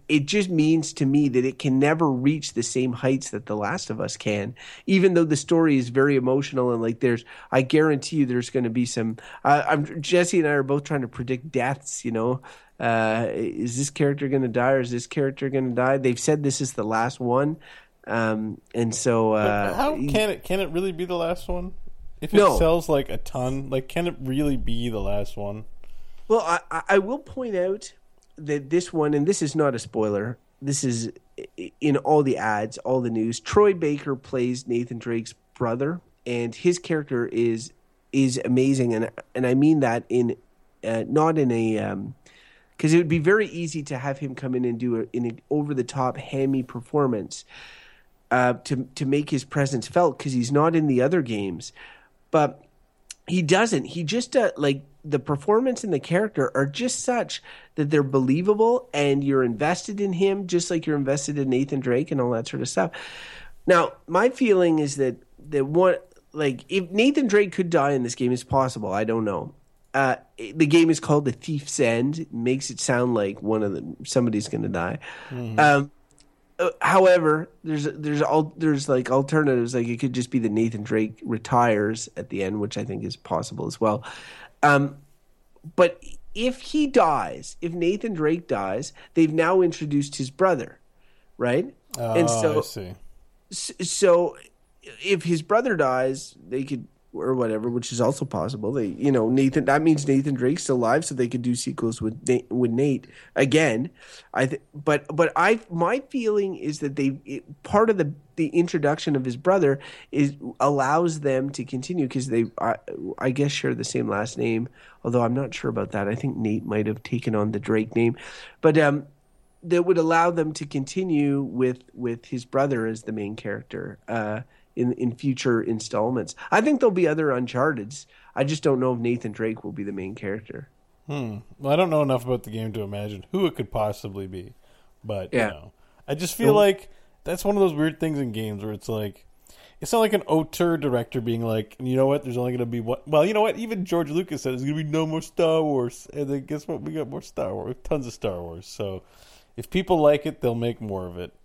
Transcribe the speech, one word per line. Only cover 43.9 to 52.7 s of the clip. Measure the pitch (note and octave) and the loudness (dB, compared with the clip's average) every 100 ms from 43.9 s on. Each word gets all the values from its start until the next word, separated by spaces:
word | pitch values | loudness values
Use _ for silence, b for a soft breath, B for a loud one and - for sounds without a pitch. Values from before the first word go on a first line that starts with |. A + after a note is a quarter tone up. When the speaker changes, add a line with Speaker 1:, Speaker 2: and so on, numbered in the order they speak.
| C3 | -6
Speaker 1:
have | C#3 C#3 | -6 -6
him | C#3 | -8
come | B2+ C3 | -8 -4
in | B2+ | -2
and | B2 A#2 | -2 -2
do | B2 A2+ | -2 -2
a, | A2 | -4
in | B2+ A#2 | -4 -6
an | A#2 _ | -8 _
over-the-top | D3+ D3 C3+ A#2+ C#3 B2+ B2 | -2 -2 -2 -4 -2 -2 -4
hammy | - C#3 C3+ C3+ | -6 -2 0 0
performance, | B2+ B2 - D3+ C3+ A2 F2+ - - B B B B B B _ _ | -4 -8 -4 0 2 0 -6 -12 -18 B B B B B B _ _
uh, | B2 B2 A#2+ | 2 2 0
to, | - C3 C3 | -2 -4 -4
to | - | -6
make | C#3 C#3+ D3 | 0 0 0
his | C#3 | -4
presence | - D3+ C#3 C3 - | -2 -2 0 -2 0
felt, | F3+ F3 - | 2 2 0
'cause | C#3+ | -2
he's | B2+ A#2+ | -2 2
not | C#3+ D#3+ | 2 4
in | E3 D3+ | 4 2
the | B2 | 4
other | C3 F3+ | 4 2
games. | B2 G#2+ G2 E2 - B B B B _ _ | 0 -2 -4 -6 -10 B B B B _ _
But | D#3+ C#3+ - _ | 2 2 -2 _